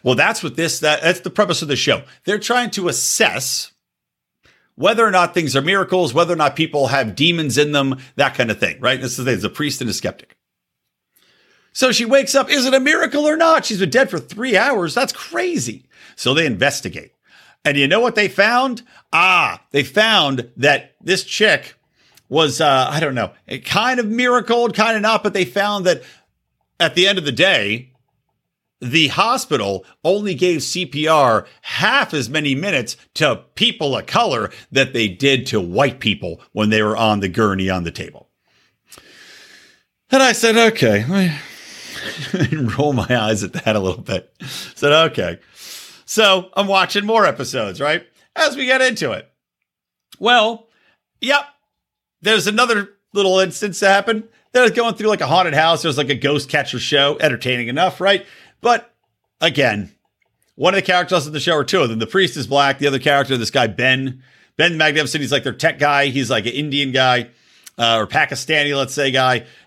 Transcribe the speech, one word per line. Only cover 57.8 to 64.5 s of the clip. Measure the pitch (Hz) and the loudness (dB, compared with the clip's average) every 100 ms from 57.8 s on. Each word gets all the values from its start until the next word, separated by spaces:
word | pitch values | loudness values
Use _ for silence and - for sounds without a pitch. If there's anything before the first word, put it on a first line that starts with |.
| 185 - | 0 0
right? | 185 196 - - _ _ | 0 0 -4 -20 _ _
But | 240 226 - _ _ _ _ _ | 0 0 -2 _ _ _ _ _
again, | 165 139 127 104 90 _ _ _ _ _ _ | -2 0 0 -2 -8 _ _ _ _ _ _
one | - 156 | -2 0
of | 196 | 0
the | 185 | 0
characters | 180 175 180 147 | 0 0 -2 -2
in | |
the | 151 | -4
show, | 156 | 0
or | 160 | 0
two | - 185 | 0 0
of | 127 | 0
them, | 113 | -2
the | 113 | -2
priest | 190 180 151 | 0 0 -2
is | 107 | -2
black. | 143 139 135 | 2 2 2
The | 143 | -2
other | 135 | 0
character, | 139 139 127 127 | 2 2 2 -2
this | 110 | -2
guy, | 135 117 | 0 0
Ben, | 95 127 131 135 127 _ _ _ | 2 2 2 -2 -8 _ _ _